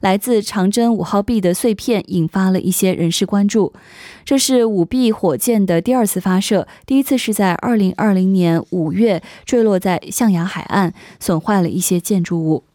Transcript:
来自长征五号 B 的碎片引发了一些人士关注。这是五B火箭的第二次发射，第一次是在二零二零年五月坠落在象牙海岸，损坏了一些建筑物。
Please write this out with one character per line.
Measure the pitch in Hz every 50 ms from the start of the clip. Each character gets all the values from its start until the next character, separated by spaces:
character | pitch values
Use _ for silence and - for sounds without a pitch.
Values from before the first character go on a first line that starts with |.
来 | - 196 190
自 | 202 - 262 240 214 202
长 | - - 214 185 185
征 | 202 233 233 233 233
五 | 202 175
号 | - - 202 202
B | - 240 220
的 | 185 180 175
碎 | - - 247 214
片 | 196 - - 240 202 -
引 | - - 180 160
发 | 160 - 190 190 190
了 | 190 185
一 | - -
些 | 185 - - 185 185
人 | - 175 165
士 | 170 - 208
关 | 185 - 202 202
注。 | 202 - 226 196 - _ - - - - - - - - - _
这 | - 285 277
是 | 269 - 262 247 233
五 | 226 214 190 170
B | 165 - 254 254 233
火 | 220 - - 185 147
箭 | 120 - - 233 214 196
的 | 185 175 165
第 | 170 - 254
二 | 254 226
次 | 196 - 190
发 | 180 - 185 185
射， | 196 - 220 185 - - - - _
第 | - 269
一 | 269 269
次 | - 285
是 | 247 - - 214
在 | - 208 190 175
二 | - - 240 240
零 | 220 202 185 185
二 | - - 220 196
零 | 185 185 190 196
年 | 190 180 170 165 165 - _
五 | - 185 160 160 160
月 | 185 226 233 196 160 - - - - -
坠 | - - 247 226
落 | 220 202 185
在 | 180 196 180 165 - -
象 | - - 247 226
牙 | 190 170 165
海 | 190 - 180 -
岸， | - - 196 196 170 - - - - - _
损 | - - 185 156
坏 | 156 - 214 196 180
了 | 165
一 | 95 185
些 | 175 - 185 175
建 | 170 - 208 190 170
筑 | - 175 170 160
物。 | 156 156 135 - _ _